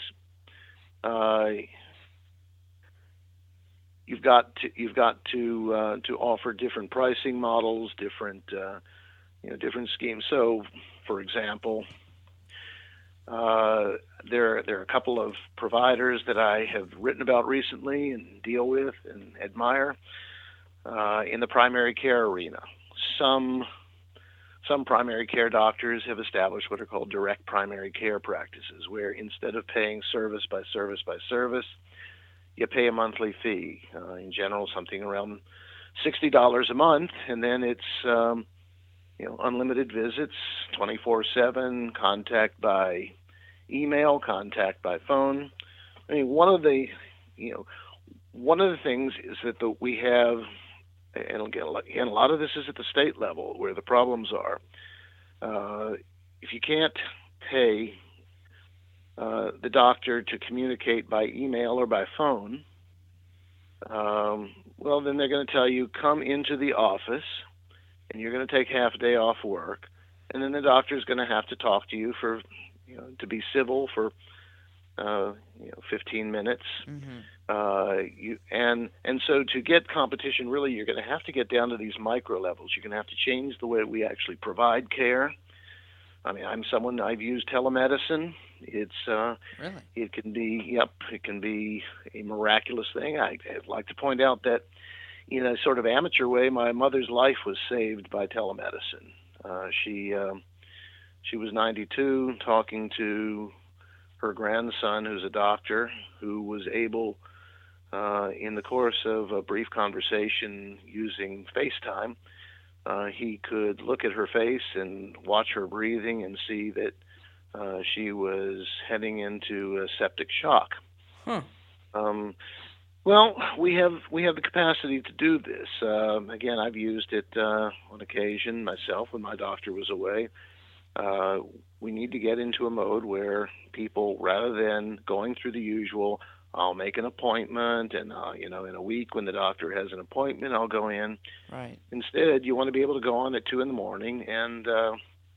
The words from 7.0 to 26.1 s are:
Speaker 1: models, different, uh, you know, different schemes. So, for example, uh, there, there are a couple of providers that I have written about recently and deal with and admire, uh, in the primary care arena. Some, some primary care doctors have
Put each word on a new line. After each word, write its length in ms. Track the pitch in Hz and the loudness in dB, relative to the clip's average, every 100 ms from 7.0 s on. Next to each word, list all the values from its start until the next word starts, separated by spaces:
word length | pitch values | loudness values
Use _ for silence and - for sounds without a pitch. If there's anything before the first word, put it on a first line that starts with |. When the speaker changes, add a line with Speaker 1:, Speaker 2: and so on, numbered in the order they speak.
| 127 120 135 123 | 2 0 -2 -2
Speaker 1:
models, 520 | 120 117 113 113 113 - | 2 2 2 -2 -4 -8
different, 460 | 101 - 104 95 90 | -10 -8 -10 -10 -10
uh, 260 | 98 95 98 - - - - - _ | -8 -8 -10 -16 -20 -20 -20 -20 _
you 60 | - | -12
know, 80 | - | -6
different 320 | 127 123 117 | -6 -4 -6
schemes. 300 | - 120 110 - | -6 -6 -6 0
So, 340 | 143 117 110 101 - - - - | 4 4 2 -4 -16 -20 -20 -6
for 120 | 101 | -6
example, 640 | 95 117 104 104 113 110 101 - _ - - - - - - - - - - - - | -4 -4 -4 -6 -4 -4 -6 -18 _ -20 -20 -20 -20 -20 -18 -20 -20 -20 -20 -20 -10
uh, 680 | 113 113 110 110 110 101 - - - - | 0 4 4 6 4 2 -2 -10 -20 -2
there, 340 | 120 113 110 | 2 4 2
there 160 | - 101 | -2 -6
are 40 | |
a 40 | 95 | -2
couple 320 | 127 127 120 | 0 0 0
of 140 | 107 104 - - | -2 -6 -16 -8
providers 640 | 110 117 123 120 127 120 127 | 0 4 6 6 2 0 0
that 100 | 107 | 2
I 280 | 110 107 107 | 4 4 0
have 160 | 107 92 92 | -4 -8 -4
written 240 | 123 127 | -4 -2
about 260 | 127 120 117 | 4 4 4
recently 640 | 135 127 135 135 143 143 | 0 -2 -8 -6 -2 -2
and 300 | 120 90 101 | -4 -10 -12
deal 240 | 113 120 123 | -2 0 2
with 280 | 131 135 - - | 2 0 -6 -16
and 280 | 101 98 - | -18 -18 -12
admire, 540 | 101 104 120 135 143 135 - - - - - - - _ - | -10 0 2 2 2 -2 -14 -18 -18 -20 -20 -20 -20 _ -8
uh, 360 | 113 104 107 104 | -2 2 2 0
in 80 | 113 | -2
the 80 | 120 | 2
primary 460 | 123 123 123 120 | 6 6 6 2
care 300 | 110 135 123 110 | 2 4 4 4
arena. 340 | 92 82 78 - - - - - - | 0 -4 -10 -16 -20 -18 -8 -6 2
Some, 440 | 139 131 127 127 123 - - - - - - - - - - | 4 4 2 -2 -6 -12 -20 -20 -20 -20 -20 -20 -20 -16 -2
some 160 | 143 | 0
primary 440 | 127 117 123 113 113 | 4 4 4 -2 0
care 220 | 123 117 | 2 4
doctors 540 | 110 110 - 120 117 | 6 6 4 -2 -2
have 120 | 120 | -4